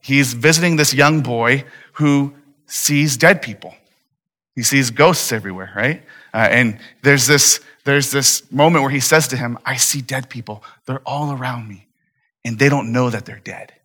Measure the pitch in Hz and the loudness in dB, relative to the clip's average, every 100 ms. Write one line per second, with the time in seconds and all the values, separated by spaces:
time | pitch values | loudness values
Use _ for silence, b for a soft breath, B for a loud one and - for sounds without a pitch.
0 | - 139 135 120 147 160 175 160 143 135 | 0 0 0 2 2 4 2 2 0 4
1 | 143 156 135 117 117 135 139 B B - | 4 2 -2 -2 0 0 -2 B B -2
2 | 151 143 143 - _ _ _ - - 147 | 0 2 0 -8 _ _ _ -6 -2 0
3 | 151 127 160 196 - 101 87 - _ _ | 0 4 4 4 -2 -14 -18 -20 _ _
4 | _ _ _ _ _ - 117 139 127 113 | _ _ _ _ _ -6 0 2 0 4
5 | 156 175 - 113 101 92 95 101 120 165 | 4 4 -2 -6 -6 -12 -12 -4 -4 -4
6 | _ B B 110 113 120 120 107 B B | _ B B 0 2 2 0 -2 B B
7 | 139 139 127 143 - - b b - 143 | 2 2 4 4 2 0 b b -2 0
8 | 135 139 135 - _ 131 151 170 135 139 | 0 0 0 -2 _ 2 4 4 0 -2
9 | 127 156 156 127 120 120 - 131 - 147 | 2 2 2 -4 -6 -8 -8 -2 -2 -2
10 | 123 135 131 120 113 107 B B - 131 | -6 -10 -10 -16 -14 -16 B B -12 -10
11 | - 143 147 135 127 120 110 95 _ _ | -8 -6 -6 -6 -8 -10 -12 -18 _ _
12 | _ _ _ _ 120 110 139 143 113 120 | _ _ _ _ -10 0 2 2 -2 -2
13 | 123 110 - - - 92 - _ | -2 -4 -10 -18 -16 -18 -20 _